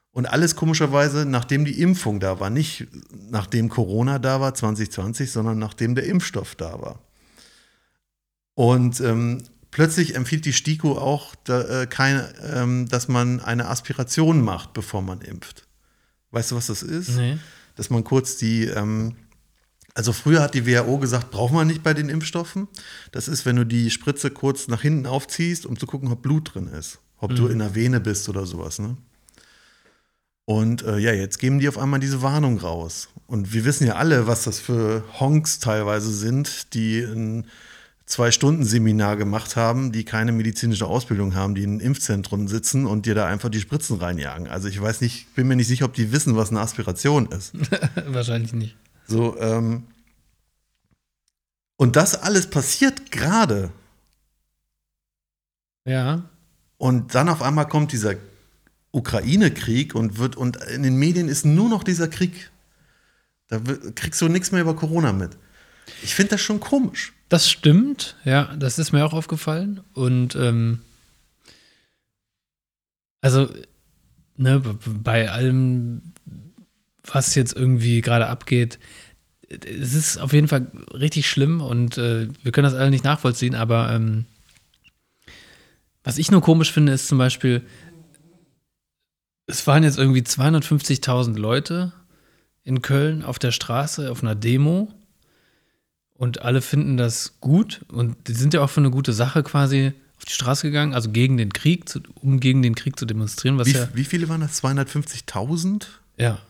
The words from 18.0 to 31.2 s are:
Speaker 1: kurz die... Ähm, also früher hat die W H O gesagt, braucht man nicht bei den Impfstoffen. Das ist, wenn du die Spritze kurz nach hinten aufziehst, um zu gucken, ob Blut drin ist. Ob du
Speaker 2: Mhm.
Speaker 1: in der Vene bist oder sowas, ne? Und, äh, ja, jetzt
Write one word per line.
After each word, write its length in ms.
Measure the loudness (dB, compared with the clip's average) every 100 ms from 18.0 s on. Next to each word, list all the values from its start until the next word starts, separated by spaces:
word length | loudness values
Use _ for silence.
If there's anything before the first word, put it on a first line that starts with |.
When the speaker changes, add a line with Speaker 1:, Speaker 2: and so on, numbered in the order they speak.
| 0
Speaker 1:
kurz 320 | 0 0 -4
die... 260 | -2 0
Ähm, 540 | -2 -2 -2 -2 -4 -8 -18 _ _ _ _ _ _ -4
also 180 | -4
früher 280 | 0 4 4
hat 120 | 4
die 120 | 0 2
W 120 | 2
H 80 | 2
O 120 | 0
gesagt, 320 | 0 -2 -4
braucht 240 | -4 0
man 140 | 2 2
nicht 160 | 2
bei 100 | 0
den 140 | 0 -2
Impfstoffen. 600 | -4 -4 -6 -6 -8 -8 -12 -20 -20 -12
Das 160 | -10 -6
ist, 180 | -4 0
wenn 120 | 2
du 80 | 2
die 260 | 2 0
Spritze 400 | 0 -2 -2 -4
kurz 380 | -2 -2 -2 -4
nach 120 | -2
hinten 260 | 0 0 -2
aufziehst, 580 | -4 -4 -4 -4 -4 -8
um 120 | -8
zu 100 | -8
gucken, 220 | -6 -4
ob 120 | -2
Blut 320 | 0 0 -2
drin 140 | -8 -10
ist. 320 | -10 -12 -16 _ _
Ob 180 | -4 0
du 80 |
Speaker 2:
Mhm. 80 | 2
Speaker 1:
in 80 | 0
der 160 | -2 0
Vene 240 | 0 0
bist 300 | 0 -4 -4
oder 160 | -6 -6
sowas, 340 | -8 -10 -8
ne? 160 | -8 -10 -14 _ _ _ _ _ _ _ _ _ _ _ _ _ -2
Und, 360 | 2 2 0
äh, 160 | -2 0
ja, 120 | 2
jetzt 280 | 0